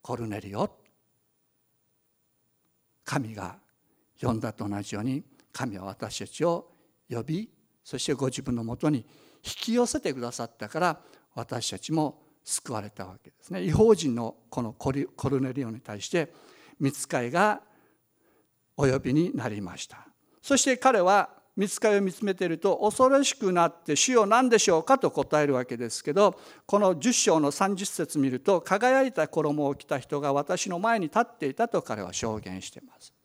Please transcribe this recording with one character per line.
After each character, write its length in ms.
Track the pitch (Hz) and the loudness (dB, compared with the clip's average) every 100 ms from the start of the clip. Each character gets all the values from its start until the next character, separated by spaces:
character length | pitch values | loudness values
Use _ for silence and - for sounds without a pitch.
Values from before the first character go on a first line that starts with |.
「コ 140 | - 123 | -8 -8
ル 100 | 113 | -6
ネ 140 | 101 | -8
リ 140 | 98 101 | -8 -6
オ」。 120 | 202 _ _ _ _ _ _ _ _ _ _ _ _ _ _ _ _ _ _ _ _ _ _ _ | -6 _ _ _ _ _ _ _ _ _ _ _ _ _ _ _ _ _ _ _ _ _ _ _
神 300 | - 143 110 | -6 -6 -6
が 240 | 107 92 95 _ _ _ _ _ _ | -10 -12 -14 _ _ _ _ _ _
呼 120 | - | -2
ん 80 | 113 | -2
だ 120 | 117 | -4
と 160 | - 104 | -8 -8
同 140 | 101 | -8
じ 140 | 101 104 | -8 -8
よ 60 | |
う 20 | |
に、 180 | 120 131 - _ _ | -6 -6 -10 _ _
神 260 | - 127 98 | -10 -8 -8
は 60 | |
私 340 | 98 98 107 - | -12 -10 -10 -10
た 80 | 98 | -12
ち 180 | - | -2
を 280 | 165 170 - _ _ _ _ | 0 0 -6 _ _ _ _
呼 140 | 117 | -8
び、 260 | 120 165 220 _ _ _ | -6 -6 -8 _ _ _
そ 120 | - 131 | -14 -8
し 80 | |
て 80 | - | -4
ご 120 | 135 135 | -2 -2
自 160 | 131 | -4
分 140 | 131 120 | -6 -6
の 80 | |
も 120 | 113 120 | -6 -2
と 140 | 156 | 0
に 160 | 147 - _ _ _ | 0 -4 _ _ _
引 80 | - | -14
き 200 | - - | -8 -2
寄 120 | 240 240 | 0 0
せ 140 | 302 | -2
て 120 | 196 | -4
く 80 | 131 | -6
だ 120 | 120 | -8
さ 120 | - | -6
っ 120 | 117 _ | -10 _
た 100 | 107 | -8
か 120 | 160 | -2
ら、 200 | 175 151 - - _ | -2 -2 -12 -20 _
私 360 | - 117 120 - | -12 -8 -6 -6
た 80 | 95 | -8
ち 140 | - | -2
も 300 | 160 151 - _ _ | 0 0 -4 _ _
救 300 | - - - | -8 -8 -6
わ 100 | 113 | -8
れ 80 | 101 | -8
た 160 | - 92 | -14 -16
わ 120 | 95 | -16
け 80 | - | -20
で 60 | _ | _
す 100 | - | -12
ね。 120 | 185 | -6
異 100 | 185 | -2
邦 220 | 156 220 | 4 6
人 220 | 202 160 117 | 6 2 -2
の 200 | 113 - _ | -4 -10 _
こ 120 | - | -6
の 100 | 117 | -6
コ 180 | - 143 | -4 -4
リ-、 160 | 139 - | -2 -6
コ 220 | - 135 | -4 -2
ル 120 | 135 | 0
ネ 120 | 131 | -2
リ 120 | 131 | -4
オ 60 | 120 | -8
に 100 | 110 | -10
対 200 | - 104 | -12 -12
し 80 | - | -2
て、 240 | 175 143 - - - - _ | -2 -2 -10 -20 -20 -20 _
御 100 | 139 | -4
使 320 | 135 - 143 | -2 -4 -4
い 80 | 120 | -2
が 320 | 170 214 - _ _ _ _ _ _ _ _ _ _ _ - | 2 2 0 _ _ _ _ _ _ _ _ _ _ _ 0
お 100 | 139 | 2
呼 120 | 131 | 2
び 160 | 123 | 2
に 220 | 143 175 - | 2 2 -2
な 120 | 117 | -4
り 120 | 104 | -6
ま 160 | 92 - | -10 -12
し 100 | - | -16
た。 220 | - - _ _ _ | -16 -20 _ _ _
そ 140 | - 277 | 0 2
し 80 | |
て 120 | - 247 | 4 4
彼 240 | 262 226 | 4 6
は 440 | 180 202 - - _ - | 6 4 2 -8 _ -4
御 120 | 196 | -4
使 220 | - 220 | 2 4
い 80 | 202 | 4
を 40 | |
見 100 | 196 | 2
つ 120 | - | -2
め 100 | 208 | -4
て 100 | 185 | -2
い 40 | 180 | -2
る 100 | 165 | 0
と、 200 | 196 - | 0 2
恐 300 | 208 208 262 | 0 4 4
ろ 140 | 277 | 6
し 120 | 269 | 2
く 180 | - 196 | 0 0
な 160 | 175 170 | 2 2
っ 140 | - | 0
て、 120 | - 147 | -4 0
「主 160 | - | 4
よ、 140 | 247 202 | 4 6
何 220 | 226 262 | 4 6
で 100 | 220 | 4
し 100 | 202 | 6
ょ 80 | 165 | 2
う 40 | |
か」 160 | 165 262 | 4 2
と 120 | 156 | 2
答 300 | 147 131 151 | 0 0 2
え 60 | 147 | 2
る 80 | |
わ 100 | 127 | 0
け 120 | 123 117 | -2 -6
で 120 | 120 | -6
す 140 | - | -6
け 100 | - | -2
ど、 260 | 165 202 - - - - | 4 4 2 -18 -20 -2
こ 120 | 202 | 2
の 180 | 196 165 | 4 2
十 140 | 208 | 0
章 260 | 233 - 160 | 2 4 4
の 140 | 147 | 2
三 240 | - 196 190 | 0 -2 -2
十 80 | |
節 340 | 196 - 156 156 | -6 -6 -4 0
見 100 | 135 | 0
る 120 | 127 | 0
と、 200 | - 185 | 2 0
「輝 420 | - 190 247 262 | 2 2 4 4
い 80 | 269 | 2
た 160 | - 156 | 0 -2
衣 380 | 165 151 147 139 | 0 0 0 -2
を 80 | |
着 100 | 143 | -4
た 140 | - 143 | -6 -6
人 200 | - 147 | -4 -4
が 120 | 143 | 0
私 360 | 139 143 180 202 | 0 0 -4 -2
の 120 | 175 | -2
前 180 | 220 226 | 0 0
に 80 | 160 | 0
立 120 | 214 | 0
っ 180 | 233 - | -2 -2
て 80 | 143 | -6
い 80 | |
た」 140 | - 233 | -2 -2
と 120 | 180 | -2
彼 220 | - 107 | -4 -8
は 100 | 92 | -6
証 260 | - 117 107 | -6 -4 -6
言 220 | 101 92 | -8 -12
し 100 | - | -12
て 100 | - | -18
い 20 | |
ま 120 | 254 _ | -20 _
す。 160 | - _ | -20 _